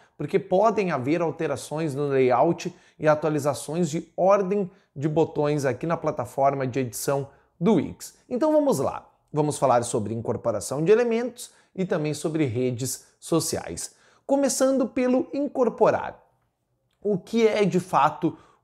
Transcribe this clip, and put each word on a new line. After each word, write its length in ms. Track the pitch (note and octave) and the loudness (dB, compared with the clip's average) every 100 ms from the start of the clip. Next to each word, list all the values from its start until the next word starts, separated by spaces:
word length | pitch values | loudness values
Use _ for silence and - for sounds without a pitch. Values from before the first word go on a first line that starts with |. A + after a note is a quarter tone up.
| _ - | _ -10
porque 220 | D3 F#3+ | -4 -4
podem 540 | - F#3 A3+ G#3+ F#3 | 0 2 4 2 0
haver 280 | C#3+ B2 E3+ | -2 0 0
alterações 760 | D#3+ - D#3 C#3 - D3+ D#3+ | 0 -2 -4 -4 -6 -6 -4
no 120 | C3 C#3+ | -4 0
layout 680 | C3+ B2+ A#2+ E3 E3+ F3+ - _ - | 2 4 4 4 2 -6 -12 _ -2
e 100 | D3+ | 2
atualizações 800 | D3+ D#3+ D3+ C#3+ C3+ - E3 E3 | 2 2 0 -2 -4 -4 -2 -2
de 220 | E3 - - | -2 -6 0
ordem 540 | F#3 G3+ F#3 G3+ F#3 - _ | 2 4 2 -2 -4 -10 _
de 140 | C#3+ D#3 | -6 -2
botões 560 | D#3 D#3+ D3+ D3 D3 | 0 0 0 -2 0
aqui 220 | C3+ A2+ E3 | -2 -2 -4
na 100 | E3 | -4
plataforma 680 | D#3 D3+ A#2 - C#3 C#3 C3+ | -4 -4 -6 0 2 2 -2
de 120 | C3+ | -2
edição 500 | B2 - - C#3 C3+ _ _ - | -4 -4 -2 -2 -4 _ _ -2
do 160 | F3+ | 2
Wix. 440 | F3+ F#2 F2 - - - | 2 0 -8 -18 -20 -8
Então 240 | B3 D#4 | 0 2
vamos 260 | D4+ C#4+ F#3+ | 4 2 0
lá, 300 | A2+ - - _ _ | -2 -6 -12 _ _
vamos 260 | D3+ D3+ C#3+ | -2 -2 0
falar 240 | C#3 A#2+ | 2 2
sobre 320 | A2+ B2 G2+ | 2 -4 -4
incorporação 720 | A2+ A2+ G#2+ A#2 G#2 - C3+ | -6 -6 -4 -4 -4 -4 0
de 80 | E3 | 4
elementos 580 | A3 A#3+ A3+ B3+ B3 - _ _ | 4 2 -2 -4 -10 -18 _ _
e 100 | - | -6
também 300 | F#3 F3+ D3+ | -4 -2 -2
sobre 300 | C#3+ E3+ D#3 | -4 -4 -2
redes 600 | C#3 A#2 B2+ A#2+ C3 - - _ | -2 0 -2 -2 -6 -8 -14 _
sociais. 800 | - E3 - - - E2+ - _ _ _ | -2 -2 0 -4 -6 -10 -12 _ _ _
Começando 640 | - C#4 C4+ A#3 C4+ C4+ A#3 | -2 2 2 2 2 2 0
pelo 400 | C4+ B3+ B3+ - | 0 2 2 0
incorporar. 920 | C#4 C#4+ C4+ A#3+ - F3+ G#2 - - _ _ _ _ _ _ _ _ | -4 -4 0 0 2 2 2 -2 -12 _ _ _ _ _ _ _ _
O 140 | G3+ G3 | -4 -4
que 300 | - A3+ A3 | -2 2 2
é 180 | G#3 | 4
de 140 | G3 F3 | 2 0
fato 580 | - D3+ D3 - D#3+ - _ _ | 0 4 2 2 -6 -6 _ _